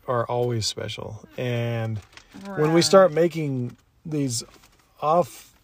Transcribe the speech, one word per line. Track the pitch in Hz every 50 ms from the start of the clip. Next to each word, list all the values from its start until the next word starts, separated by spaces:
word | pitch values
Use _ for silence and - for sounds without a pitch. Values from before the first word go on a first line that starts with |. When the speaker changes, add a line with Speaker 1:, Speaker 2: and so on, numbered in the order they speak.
| _ -
Speaker 1:
are | 127 120 113
always | - 120 120 120 123 120 113 104
special. | - - - - 117 113 - - - 107 107 - - - -
And | 131 123 120 120 117 117 117 113 113 110 110 104 - - - - - _ - - - 196 196
when | - 151 151
we | 160
Speaker 2:
Right. | 170 165
Speaker 1:
start | - - 196 190 175
making | 147 156 170 175 156 165 156 143 135 127 123 123 - - _ _ _ _ -
these | 170 151 147 143 135 120 113 - - - - _ _ _ _ _ _ _ -
off, | - 151 160 175 165 - - - - - _ _